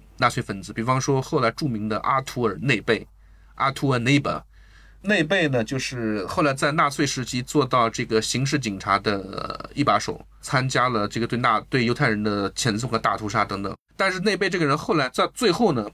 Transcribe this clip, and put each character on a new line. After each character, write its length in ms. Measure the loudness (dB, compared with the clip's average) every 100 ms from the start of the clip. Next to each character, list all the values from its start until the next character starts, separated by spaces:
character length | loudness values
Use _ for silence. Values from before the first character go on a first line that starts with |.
| -14 0
纳 120 | 0
粹 140 | 0
分 200 | -4 -8
子， 100 | -8
比 100 | -4
方 160 | 0 0
说 220 | 2 0
后 200 | 0 0
来 100 | 0
著 180 | 0 -4
名 180 | -2 -2
的 120 | -2
阿 180 | 0 -2
图 200 | -2 -2
尔 160 | -2 0
内 180 | 0 0
贝， 260 | 2 -2 -2 _ -20 -20 -14 -4
阿 140 | -2
图 180 | 0 0
尔 80 | 2
内 200 | 4 2
贝。 120 | 2 -6 -10 -20 -20 -20 -20 -8
内 200 | 0 0
贝 260 | 2 2 2
呢， 140 | 0
就 160 | 0 -4
是 460 | -4 -4 -4 -4
后 180 | -4 0
来 120 | 0
在 180 | 2 0
纳 160 | 2 0
粹 180 | 0 -2
时 160 | -2
期 200 | -4 -4
做 220 | 0 0 2
到 240 | 2 2
这 160 | 0 0
个 160 | 0
刑 220 | 0 -2
事 140 | 0 0
警 220 | -2 -4
察 180 | 0 0
的 720 | 2 -2 -4 -8 -8 -10 -8
一 100 | -2
把 140 | 2 2
手， 280 | 0 -8 -12 -16
参 260 | -2 0 0
加 220 | 2 2
了 180 | 0 -2
这 140 | -2
个 60 | -2
对 120 | 0
纳-， 220 | 2 0 0
对 160 | 0
犹 80 | 2
太 160 | 2 2
人 140 | 2
的 280 | 0 0 -2
遣 260 | 0 -2 0
送 100 | -2
和 100 | -2
大 200 | 0 -2
屠 100 | -2
杀 160 | 0
等 180 | 0 -2
等。 140 | -6 -8 _ -2
但 140 | -2
是 80 | 0
内 140 | 0
贝 140 | 2 0
这 100 | 2
个 60 |
人 120 | 2 0
后 180 | 0
来 120 | 0 0
在 180 | 0 0
最 180 | 2 2
后 200 | 4 2
呢， 140 | 2 -2